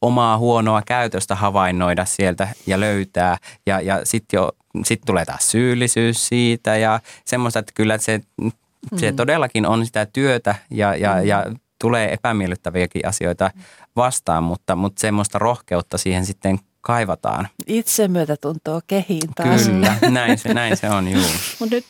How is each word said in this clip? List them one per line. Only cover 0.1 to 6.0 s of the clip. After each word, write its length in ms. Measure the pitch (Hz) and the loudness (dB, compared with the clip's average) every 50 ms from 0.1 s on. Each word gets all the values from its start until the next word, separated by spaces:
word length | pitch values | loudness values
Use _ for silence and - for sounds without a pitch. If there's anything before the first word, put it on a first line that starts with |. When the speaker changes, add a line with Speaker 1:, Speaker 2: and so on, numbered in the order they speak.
| 123 123 120 113 110 | 4 4 4 4 2
Speaker 1:
huonoa 440 | 110 120 120 117 113 110 110 110 107 104 | 2 2 2 2 4 4 2 2 0 0
käytöstä 500 | - 123 123 120 113 - 95 - - 98 | 0 -2 0 0 -2 -2 -4 -4 -4 -2
havainnoida 680 | 101 104 101 98 98 92 92 90 90 90 87 87 87 90 | 0 0 2 2 2 2 2 2 2 2 2 2 0 0
sieltä 420 | - - - 98 90 85 - 98 107 113 - - | -2 -2 0 0 0 0 0 -4 -6 -6 -8 -4
ja 120 | 95 95 95 | -2 0 0
löytää. 580 | 107 107 101 98 95 - - 87 90 90 87 - - - - - - | 0 0 0 -2 -4 -4 -2 0 2 2 0 -2 -6 -12 -16 -8 -4
Ja, 160 | 98 98 92 | -2 -2 0
ja 200 | 87 95 98 - - | 0 -2 -2 -2 -2
sit 220 | - 113 110 - - 110 | -2 -4 -4 -4 -2 0
jo, 180 | 92 92 - - _ _ _ - 87 - | 0 0 0 -4 _ _ _ -8 -4 -2
sit 160 | - 117 - - | -2 -2 -2 -2
tulee 200 | - 95 85 82 | 0 0 0 0
taas 260 | - 67 - - - | -2 -4 -4 -2 0
syyllisyys 760 | - 113 123 123 123 120 123 117 - 113 | 2 2 2 2 2 0 0 0 0 2